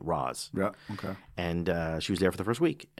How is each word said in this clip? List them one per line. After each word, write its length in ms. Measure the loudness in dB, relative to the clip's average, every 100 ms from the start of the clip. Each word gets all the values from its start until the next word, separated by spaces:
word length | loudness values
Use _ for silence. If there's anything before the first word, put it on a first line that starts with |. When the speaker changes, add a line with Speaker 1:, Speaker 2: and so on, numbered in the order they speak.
Speaker 1:
Roz. 480 | -2 0 0 -4 -6 -2
Speaker 2:
Yeah, 160 | -2 -2 -12
okay. 220 | -8 -6 -8 -10 -4
Speaker 1:
And, 320 | 0 0 2
uh, 320 | 2 0 -2
she 120 | 0
was 80 | 4
there 120 | 4
for 60 | 2
the 60 |
first 180 | -2 2
week, 280 | 2 2 -10 0